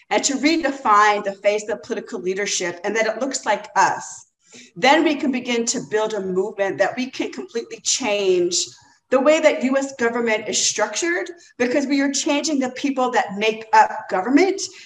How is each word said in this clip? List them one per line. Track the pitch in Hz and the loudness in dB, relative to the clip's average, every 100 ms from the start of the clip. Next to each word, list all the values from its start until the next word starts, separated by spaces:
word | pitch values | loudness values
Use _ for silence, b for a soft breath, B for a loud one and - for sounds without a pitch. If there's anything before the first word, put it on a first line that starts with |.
| - | -4
and | 208 | -2
to | 277 | -2
redefine | 269 285 330 294 277 240 208 214 208 | 0 0 2 0 -2 4 6 6 2
the | 196 | -2
face | 196 202 208 214 | -2 0 0 -2
of | 214 | -8
political | - 208 - 214 | -6 -8 -8 -6
leadership | 180 190 202 - 175 175 | -4 -4 -4 -4 -4 -4
and | 208 | -4
that | 220 214 | 0 -2
it | 220 | -2
looks | 269 - 330 | -4 -4 -2
like | 302 - 190 | -4 -2 2
us, | 170 - - - - _ B B B | 2 0 -8 -16 -20 _ B B B
then | 170 254 311 | 2 4 6
we | 330 | 4
can | 285 269 | 0 -2
begin | 311 247 233 233 | -2 -2 -2 -2
to | 247 - | -4 -4
build | 214 214 | -2 -2
a | 208 | -2
movement | 190 185 208 196 196 151 | -2 -2 -2 -2 -2 0
that | 190 247 | -2 -2
we | 254 | -6
can | - - | -6 -8
completely | - - - - 226 | -8 -10 -8 -10 -8
change | - - 226 208 190 180 175 - - B B B _ | -4 -2 0 0 2 2 2 -2 -4 B B B _
the | 262 | 4
way | 285 311 | 6 6
that | 302 - | 4 2
U | 262 269 | 0 0
S | 277 | -2
government | - 233 240 233 214 220 | -2 -2 0 -2 -2 -2
is | 185 | -2
structured, | - - 214 - 339 359 349 B B - | -2 -2 -4 -2 -2 -2 -6 B B -4
because | 247 294 262 | 0 0 0
we | 277 | 0
are | 277 | 0
changing | 277 311 285 302 277 | 0 -2 -2 0 -2
the | 254 | -2
people | - 277 262 254 | -4 -4 -2 0
that | 220 - 196 | 0 -2 -2
make | 220 220 - | -2 -2 4
up | - - - - | 4 6 2 -4
government, | 190 240 285 381 381 - B | -4 2 4 4 0 -8 B